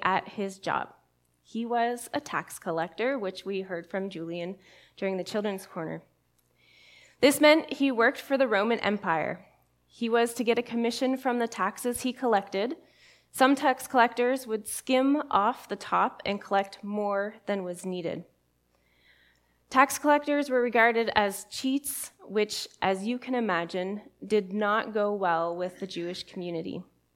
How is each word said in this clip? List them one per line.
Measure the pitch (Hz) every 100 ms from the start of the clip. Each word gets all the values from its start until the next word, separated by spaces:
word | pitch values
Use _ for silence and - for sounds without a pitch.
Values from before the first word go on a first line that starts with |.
at | 185 190 -
his | - 196 190
job. | - 143 - - _ _ _ _
He | _ 226 233
was | 233 233 247 -
a | -
tax | - 156 165 -
collector, | - 165 170 - 233 277
which | 190 185
we | 190 196
heard | 190 175 175
from | 196 196
Julian | 170 165 175 175 190 - - - -
during | 196 190
the |
Children's | 175 214 208 190 -
Corner. | - 160 165 - _ _ _ _ _ _ _ - - - _
This | 277 285
meant | 302 311 -
he | 277 277
worked | 233 233 285
for | - 269
the | 262
Roman | 208 214 233
Empire. | - 208 196 160 - 175 - _ _ _ _
He | - 233
was | 233 233 233
to |
get | 233 233
a |
commission | 233 233 233 240 262 262
from | 262 240
the | 233
taxes | - 190 - 247 240
he | 254
collected. | 240 254 208 - 196 226 330 - _ - _ _
Some | - 262 277
tax | 285 254 -
collectors | 262 240 247 247 262 247
would | 220 214
skim | - - 262 269 294 285
off | 196 208 262 -
the | 202
top | - 180 214 -
and | - 202
collect | - 196 196 -
more | 202 208 202 196 208 214 -
than | 202
was | 180 175
needed. | 185 180 165 - 175 _ _ _ _ _ _ _ _ _ _ _ _ _ _
Tax | 262 285 -
collectors | 294 294 294 285 277
were | 254
regarded | 247 226 226 226 220 -
as | 202 196 -
cheats, | - 262 269 - - - -
which, | - 202 208 - - _
as | 185 190 208
you | 247
can | 262 254
imagine, | 220 170 170 185 185 208 - _ 196
did | 214 190
not | 202 208 214 - 214
go | 208
well | 208 190 165 170 175
with | 180 180
the | 190
Jewish | 180 170 180
community. | - - 175 170 185 - 185 _ _